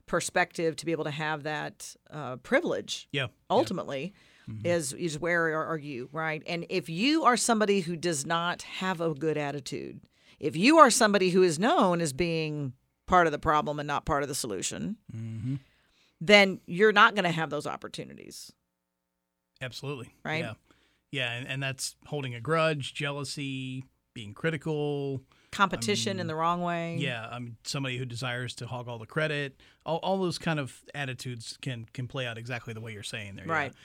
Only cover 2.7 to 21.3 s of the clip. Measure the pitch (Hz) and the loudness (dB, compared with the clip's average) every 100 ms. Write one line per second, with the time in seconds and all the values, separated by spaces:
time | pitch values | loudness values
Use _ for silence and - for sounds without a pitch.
2.7 | 104 - - - 139 127 - - 196 - | -2 -4 -8 -6 -4 -4 -6 0 2 2
3.7 | 175 76 135 165 - _ _ - 107 135 | 0 -4 -6 -6 -12 _ _ -14 -4 0
4.7 | 175 135 - 170 151 165 175 165 156 135 | 0 0 -4 -4 -2 0 2 2 0 -2
5.7 | 160 143 127 135 151 160 156 - 170 - | -4 -6 -10 -8 -6 -4 -6 -6 -6 -2
6.7 | 185 170 165 254 320 277 247 - 226 214 | -4 -2 0 2 4 4 4 4 4 4
7.7 | 202 165 170 170 156 143 170 170 170 - | 4 2 -2 -2 -2 0 -2 -2 -4 -8
8.7 | - 190 170 170 139 156 151 143 143 135 | -6 -4 0 -2 0 -2 0 -2 -6 -8
9.7 | 139 67 - - _ _ - 151 143 220 | -8 -10 -14 -20 _ _ -6 -4 2 8
10.7 | 320 285 - 214 202 185 180 185 151 220 | 10 10 10 6 6 6 6 6 4 4
11.7 | 349 196 170 165 131 175 165 156 151 139 | 6 4 4 0 0 0 0 -2 -4 -4
12.7 | - _ _ - 180 170 147 156 151 147 | -8 _ _ 4 6 6 4 2 2 2
13.7 | 147 147 143 - 147 143 143 127 95 - | -2 -2 -2 0 0 0 -4 -4 -4 -4
14.7 | - 165 226 - 113 113 110 123 139 - | -4 -6 -8 -10 -10 -8 -6 -4 -4 -8
15.7 | _ _ _ _ - 156 208 196 175 - | _ _ _ _ -2 8 8 8 2 -4
16.7 | 170 214 202 226 208 180 160 160 147 147 | 4 6 8 6 6 0 0 -2 -4 -6
17.7 | - 110 - 127 69 50 - - - _ | -8 -10 -12 -14 -16 -18 -18 -18 -20 _
18.7 | _ _ _ _ _ _ _ _ - 127 | _ _ _ _ _ _ _ _ -12 -10
19.7 | - 135 143 113 _ - 156 117 107 _ | -8 -8 -10 -12 _ -6 -4 -4 -10 _
20.7 | _ _ _ _ 135 120 | _ _ _ _ -4 -4